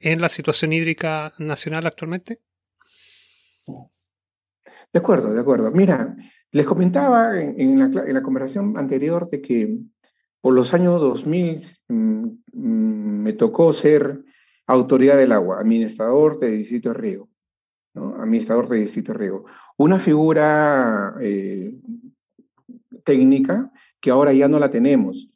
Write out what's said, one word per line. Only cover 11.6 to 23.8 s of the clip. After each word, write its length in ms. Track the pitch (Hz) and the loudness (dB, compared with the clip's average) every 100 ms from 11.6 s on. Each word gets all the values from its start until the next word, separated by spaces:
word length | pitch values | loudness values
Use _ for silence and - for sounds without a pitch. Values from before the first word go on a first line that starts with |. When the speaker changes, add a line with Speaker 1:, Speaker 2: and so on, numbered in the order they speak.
| - _ - | -14 _ -6
Speaker 2:
mm, 380 | 113 110 110 113 - _ | -2 -2 -2 -6 -12 _
mm, 720 | - 131 110 110 107 104 104 | -10 -4 -2 -2 -4 -6 -4
me 100 | 107 | -4
tocó 400 | 107 113 - 165 | -2 0 2 2
ser 500 | - 151 151 139 139 - _ _ _ - | 2 4 4 2 -8 -16 _ _ _ 0
autoridad 520 | 127 131 131 135 139 | 2 4 4 6 6
del 140 | 131 | 4
agua, 260 | 107 90 95 | 2 0 -2
administrador 800 | 110 113 110 - 110 139 151 143 | 0 0 -2 -4 0 2 2 0
de 120 | 123 | -2
distrito 400 | 107 107 120 117 | -4 -6 -6 -6
de 40 | |
riego, 340 | 113 113 95 - _ _ _ _ _ _ | -6 -8 -10 -14 _ _ _ _ _ _
¿no? 220 | - 101 | -14 -12
Administrador 540 | - 110 113 104 117 113 | -6 -2 -2 0 -2 0
de 100 | 117 | -2
distrito 340 | 104 113 - | -2 -6 -8
de 60 | 110 | -6
riego. 260 | 101 98 - - - - | -6 -8 -12 -20 -8 0
Una 220 | 147 190 | 2 2
figura, 1160 | 185 151 156 156 151 151 151 139 120 107 98 - | 2 2 4 4 2 2 2 2 0 -2 -4 -6
eh, 540 | 110 98 98 98 95 262 262 233 254 _ _ _ _ _ - - _ - | -4 -4 -6 -8 -10 -14 -16 -18 -20 _ _ _ _ _ -20 -20 _ -6
técnica 680 | - 135 131 139 135 196 269 _ | 0 4 6 4 2 -2 -4 _